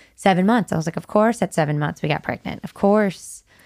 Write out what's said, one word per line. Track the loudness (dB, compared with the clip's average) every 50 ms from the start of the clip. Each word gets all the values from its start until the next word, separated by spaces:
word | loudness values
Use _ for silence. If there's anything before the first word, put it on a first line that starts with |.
| -20 _ _
seven | -2 2 2 2 4 4
months. | 2 2 2 0 0
I | -2
was | -2 -2
like, | -4 -6
"Of | -8 -6
course | -2 0 2 2 2 2 0
at | -4 -4 -2
seven | -2 0 0 0
months | -2 -2 -4 -4 -4
we | -4 -2
got | -2 -2 -4
pregnant. | -6 -8 -8 -8 -10 -10 -10 -12
Of | -14 -6
course." | 0 2 4 4 4 2 0 -2 -6 -14 -18 -20 -20 _ _ _ _ -20